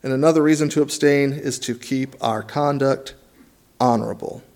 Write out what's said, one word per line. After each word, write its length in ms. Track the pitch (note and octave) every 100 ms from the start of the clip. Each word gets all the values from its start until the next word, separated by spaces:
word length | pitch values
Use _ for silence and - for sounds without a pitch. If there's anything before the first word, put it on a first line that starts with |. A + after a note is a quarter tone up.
And 80 | C#3
another 320 | C3 D#3 D#3+
reason 240 | D3+ D#3 D3+
to 120 | D3+
abstain 500 | C#3+ - D3 C#3+ C#3
is 260 | D3 D3 B2+
to 140 | - A2+
keep 400 | - C3+ C3 -
our 240 | A#2 A2
conduct 720 | A2 D3 D3 C#3+ C3+ C3 - - _ _ - _ _ _
honorable. 640 | B2 A#2 A2 - - - -